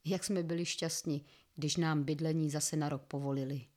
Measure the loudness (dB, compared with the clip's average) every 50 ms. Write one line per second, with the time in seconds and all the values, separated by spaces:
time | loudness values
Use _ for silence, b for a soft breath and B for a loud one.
0 | _ 0 0 0 0 0 0 0 0 0 0 0 0 -2 -2 -2 -2 -2 -2 -2
1 | -2 -2 -2 -2 -4 B B B B B B -4 -2 0 2 2 2 4 4 2
2 | 2 2 0 0 0 2 2 2 2 2 2 0 0 0 2 2 2 2 0 -4
3 | -6 -6 -6 -2 -2 0 0 0 0 -2 -4 -6 -8 -10 _